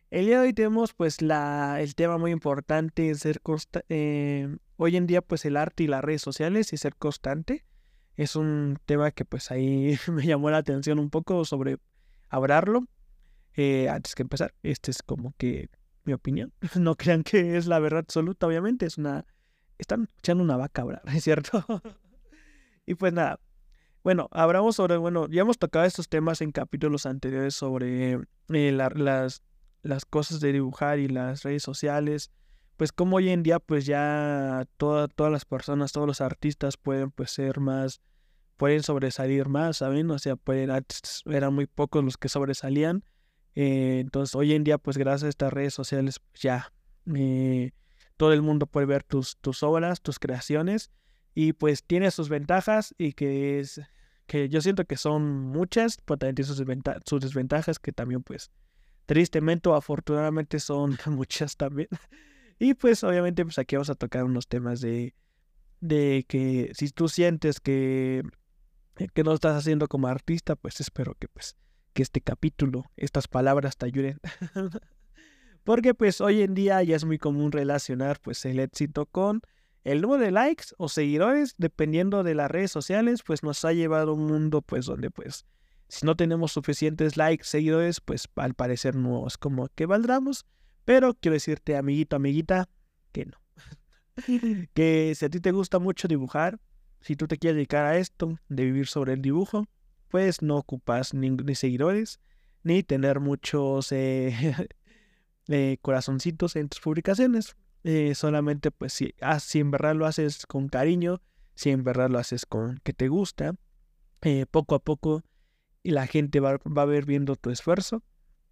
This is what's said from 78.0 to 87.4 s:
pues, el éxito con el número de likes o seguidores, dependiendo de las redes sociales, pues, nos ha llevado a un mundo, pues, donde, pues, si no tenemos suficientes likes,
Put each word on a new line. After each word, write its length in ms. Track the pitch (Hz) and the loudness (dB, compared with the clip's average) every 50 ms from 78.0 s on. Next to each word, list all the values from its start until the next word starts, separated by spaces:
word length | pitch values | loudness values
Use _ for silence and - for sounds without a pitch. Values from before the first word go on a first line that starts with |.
| 131 139 143 - | -2 -2 -4 -4
pues, 240 | - - 120 - - | -6 -8 -8 -8 -6
el 140 | 131 127 127 | -4 -2 -2
éxito 480 | 135 135 - - 151 147 - 147 147 - | -2 -2 -2 -4 -4 -4 -2 -4 -6 -4
con 340 | - 180 190 202 208 226 - - _ _ _ _ _ _ - | -2 0 0 0 0 -2 -4 -10 _ _ _ _ _ _ -4
el 180 | 135 139 147 | -2 0 0
número 200 | 170 226 277 277 | 2 2 2 4
de 80 | 240 202 | 4 4
likes 360 | 180 208 247 285 330 - - - - - | 4 4 4 2 2 -2 -4 -12 -10 -8
o 120 | 180 147 | -6 -4
seguidores, 640 | - 160 147 143 147 151 180 226 269 294 294 254 - - | 0 0 0 2 2 4 4 4 4 2 0 0 -2 -2
dependiendo 640 | 170 160 - - 156 151 156 165 180 196 196 202 | -2 -2 0 0 0 0 2 2 2 2 2 0
de 140 | 190 170 160 | 0 0 0
las 160 | 151 143 139 | 0 0 0
redes 200 | - 170 196 190 | 0 -2 -2 -2
sociales, 520 | - 160 143 - 180 208 226 240 240 226 - | -2 -4 -4 -2 0 2 2 2 0 0 -2
pues, 160 | - 160 147 | -4 -4 -4
nos 240 | - 151 143 - - | -2 -4 -4 -2 0
ha 80 | 160 165 | 0 2
llevado 380 | 170 165 160 156 156 156 156 | 2 2 2 2 2 2 0
a 20 | 156 | 0
un 140 | 151 151 151 | 0 0 0
mundo, 340 | 151 151 156 156 151 151 | 0 0 2 2 0 0
pues, 240 | 143 - - - 127 | -2 -2 -4 -6 -4
donde, 240 | - 127 135 - - | -4 -6 -6 -6 -8
pues, 380 | - - - 131 131 - - _ _ _ _ _ _ _ _ _ | -8 -10 -12 -14 -14 -16 -18 _ _ _ _ _ _ _ _ _
si 180 | - - - | -10 -2 0
no 100 | 156 165 | 2 2
tenemos 360 | 165 180 165 165 165 165 156 | 4 2 2 2 0 -2 -2
suficientes 640 | - 156 139 - 147 - 156 156 156 156 156 156 143 156 | -2 -4 -2 -2 -2 0 0 0 0 2 0 0 2 2
likes, 280 | 156 156 165 151 | 2 4 2 2